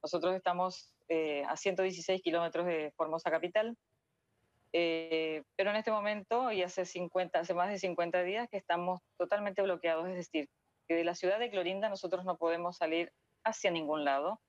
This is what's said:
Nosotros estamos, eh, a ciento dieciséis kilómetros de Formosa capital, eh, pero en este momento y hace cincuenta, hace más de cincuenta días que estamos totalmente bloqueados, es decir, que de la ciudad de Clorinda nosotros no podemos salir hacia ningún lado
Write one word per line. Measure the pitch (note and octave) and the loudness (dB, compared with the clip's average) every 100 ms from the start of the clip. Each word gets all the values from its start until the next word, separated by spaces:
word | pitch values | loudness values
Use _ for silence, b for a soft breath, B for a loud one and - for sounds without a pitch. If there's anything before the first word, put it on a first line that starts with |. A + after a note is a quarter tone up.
Nosotros | D3+ F3 E3+ | -2 0 2
estamos, | F#3+ F#3 F3 F#3 F3+ - _ _ | 0 0 2 0 -2 -16 _ _
eh, | E3 D#3 D3 C#3 | 0 0 -2 -2
a | D#3 | -2
ciento | G3 F#3 | 0 2
dieciséis | F#3+ F3 E3 F#3+ | 0 -2 -2 0
kilómetros | F3 E3 E3+ E3 F3 | 2 0 0 0 0
de | D#3+ D3+ _ | 0 -2 _
Formosa | D#3+ D#3+ E3 | -2 0 0
capital, | D#3+ F3 G#3+ A3 A#3+ _ _ _ _ _ _ _ _ _ | 0 2 0 0 -4 _ _ _ _ _ _ _ _ _
eh, | E3+ E3+ E3 E3 D#3+ D#3+ D#3 - - | 0 2 0 0 0 0 -2 -8 -2
pero | G3 | 0
en | G#3 | 0
este | G#3+ | 0
momento | G#3+ G#3 G#3 G3 A#3 B3+ | 0 0 -2 0 0 2
y | G#3 | 0
hace | F3+ F#3 F3+ | 0 -2 -4
cincuenta, | F3+ F3 F#3 F3+ E3 | -4 -2 0 0 0
hace | F3 | 0
más | F3 F3+ | 0 0
de | G3+ | 0
cincuenta | F#3 F3 E3+ F3+ | -2 0 0 2
días | F3+ G#3 A#3+ | 0 -2 -4
que | G3 | -6
estamos | - E3+ F3+ F3+ _ _ | -2 0 0 -2 _ _
totalmente | F3 G#3 G#3 G3 | 0 0 0 0
bloqueados, | G3 F3 E3 D#3+ F3 | 0 2 0 0 -2
es | F#3 | -6
decir, | E3+ D#3 C#3+ _ _ _ _ | -4 -4 -4 _ _ _ _
que | E3+ | 0
de | |
la | E3+ F3 | 0 0
ciudad | F3+ G3+ | 0 0
de | A#3+ | 0
Clorinda | G3+ F3 F#3+ G#3+ | 0 -2 0 -2
nosotros | G3 F3+ F3+ | -2 -4 -4
no | F#3 F3 | -2 0
podemos | E3 E3+ F3 F3+ | 0 0 -2 -2
salir | D#3+ E3 E3+ _ _ _ | 0 0 -2 _ _ _
hacia | A3 A3 G3 | -4 0 0
ningún | E3+ D#3 D#3 C#3+ | 0 0 0 2
lado | C#3 D#3 A3 | 2 0 -4